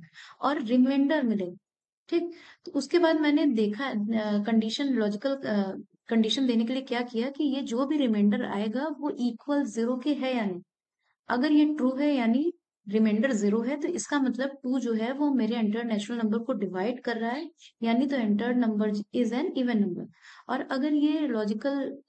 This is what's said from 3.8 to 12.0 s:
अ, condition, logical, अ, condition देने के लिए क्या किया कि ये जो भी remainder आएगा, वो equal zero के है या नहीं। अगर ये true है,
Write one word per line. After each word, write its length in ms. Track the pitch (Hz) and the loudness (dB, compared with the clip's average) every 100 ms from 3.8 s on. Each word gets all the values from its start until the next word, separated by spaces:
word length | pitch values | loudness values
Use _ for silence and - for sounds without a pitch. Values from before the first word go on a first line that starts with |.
| 269 | -4
अ, 580 | 220 208 220 214 208 | -4 -2 -2 0 0
condition, 440 | 208 226 220 - 285 | 2 2 2 0 0
logical, 480 | 240 208 208 277 269 | 2 0 0 -2 -2
अ, 400 | 277 208 196 196 - _ - | -2 0 -2 -4 -12 _ 0
condition 380 | 226 220 277 254 | 2 2 2 2
देने 180 | 226 226 | 2 0
के 80 | |
लिए 80 | 262 | -2
क्या 200 | 262 240 | -4 -4
किया 280 | 240 226 254 | -2 -2 -4
कि 140 | 277 | -2
ये 180 | 302 269 | -2 -2
जो 240 | 226 233 269 | -2 -2 0
भी 120 | 302 | 2
remainder 480 | 254 208 208 202 - | 2 4 4 2 0
आएगा, 420 | 202 220 240 311 | -4 -2 -2 -4
वो 220 | 302 294 | -4 -6
equal 540 | - 240 226 - 285 | -2 -4 -4 -2 0
zero 340 | 233 226 233 254 | 0 -2 -2 -2
के 160 | 294 | -2
है 240 | 277 262 254 | -2 0 -2
या 80 | 196 | -2
नहीं। 160 | 180 - _ _ _ _ _ - | -4 -10 _ _ _ _ _ -4
अगर 220 | 247 302 | 0 4
ये 140 | 302 302 | 4 4
true 300 | 302 254 | 2 0
है, 200 | 262 | 0